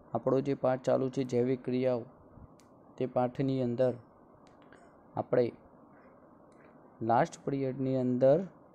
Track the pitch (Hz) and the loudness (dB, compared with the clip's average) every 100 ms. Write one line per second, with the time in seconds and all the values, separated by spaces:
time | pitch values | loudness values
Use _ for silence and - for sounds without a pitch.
0 | - - 135 131 139 135 127 127 - 127 | -8 -4 0 0 0 -2 0 0 0 0
1 | 131 131 127 120 123 127 127 127 127 120 | 0 -2 -2 0 0 0 -2 -2 0 -2
2 | 113 - - - - - - - - - | -6 -18 -20 -20 -20 -20 -20 -20 -20 -6
3 | 127 127 123 123 135 131 123 117 127 120 | -4 0 -2 0 -2 0 -2 2 0 0
4 | - - - - - - - - - - | -10 -20 -20 -20 -20 -20 -20 -20 -20 -20
5 | - - - 127 117 - - - - - | -12 -8 -2 0 0 -4 -20 -20 -20 -20
6 | - - - - - - - - - - | -20 -20 -20 -20 -20 -20 -20 -20 -20 -8
7 | 113 117 165 - - 139 135 131 135 131 | 0 2 2 -4 -6 -4 -4 -4 -2 0
8 | 127 123 131 151 185 - - | 0 4 4 4 2 -12 -20